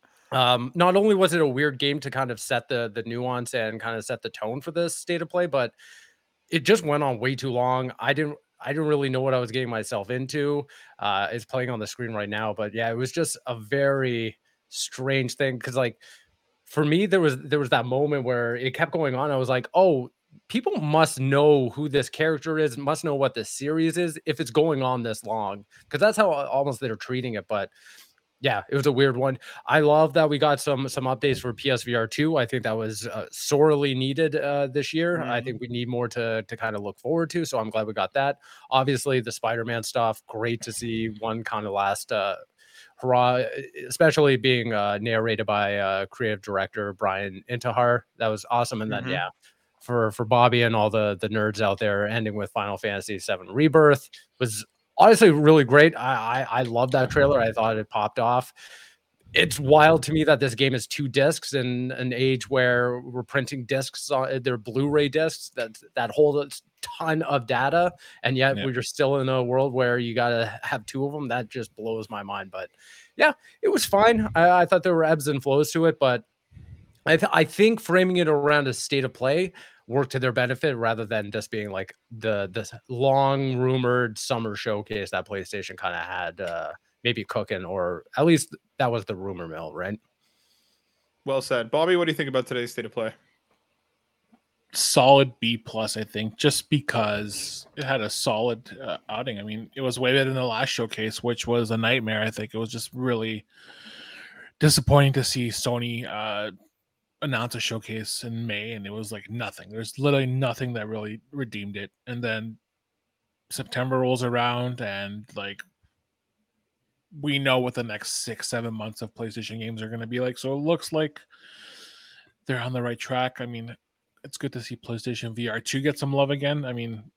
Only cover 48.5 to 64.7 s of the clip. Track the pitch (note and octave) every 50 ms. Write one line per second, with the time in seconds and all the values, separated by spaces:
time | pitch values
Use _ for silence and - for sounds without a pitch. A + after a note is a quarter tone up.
48.5 | A#2 A#2+ B2 - B2+ G#2+ A2 A2 G#2 G2+ A#2+ B2+ F#2 F2+ F2 F#2 - _ _ _
49.5 | _ _ _ _ _ _ - - B2 A#2+ A2+ G#2+ - - G#2 G#2 B2 A#2+ B2 B2
50.5 | A#2+ A#2+ A#2+ A2+ A#2 A2 G#2+ G#2+ G#2+ A2 G#2+ G#2 G2+ F2+ A2 G#2+ G#2+ A2 G#2+ G#2+
51.5 | G#2 G#2+ A2 G2 G2 - A2 G#2 G2+ G2+ G#2 G#2 A2 A#2 A2 G#2+ G#2 G#2 G2 -
52.5 | - A2+ G2+ G#2 G2 F#2 - G#2+ G2+ G2 F2+ - G#2+ F#2 - - G2+ F2+ F#2 F2+
53.5 | G2 C3+ D#3 D#3 C3+ D#3+ D3+ D3 C#3 C3+ - - - - - _ _ - C3 A2+
54.5 | G#2+ G#2 - - _ _ _ _ _ - F#3 A3 A3 - A3+ F3+ D3 D3+ D3 D3+
55.5 | D#3+ D#3 C#3 B2 C3+ D3 D3+ E3 - - B2+ C3 C3 A#2 A2+ A2+ A#2+ C3+ C3 A2+
56.5 | A2+ B2 C3 A#2 A2+ A#2 B2+ B2+ C3 C3+ B2+ B2 - D3 C#3 C#3 C#3+ B2+ A2+ A2+
57.5 | A2 A#2+ A2 A2+ A2 A2 G#2+ - - A2 G#2 G#2+ - - A2+ A#2 B2 B2+ - -
58.5 | - - - - - - - - _ _ _ _ _ _ _ - - - - -
59.5 | - - C#3+ C3+ D3 D3+ D3+ D#3+ E3 D3+ - D3 D#3 D#3 D#3 D#3 D3+ B2 C#3 C3
60.5 | A2+ G#2 C#3 C3+ C3 A#2 - - - - C#3+ B2+ G#2+ C#3+ C3+ D#3 D#3 - - -
61.5 | C#3 C3+ B2 B2+ B2 B2 B2+ B2+ C3 B2 B2+ B2+ B2 A#2+ C3+ C3 C3 B2 - -
62.5 | C#3 C3 B2+ B2 B2 A#2+ B2 B2 B2 B2 C3+ C3 B2 B2+ A2+ - - C#3 B2 -
63.5 | C#3+ C3 A#2+ - C3+ C3+ C3 - - - - - C#3+ C3 C3 C3 C3+ C3 A#2+ C3+
64.5 | B2 A2+ G#2 B2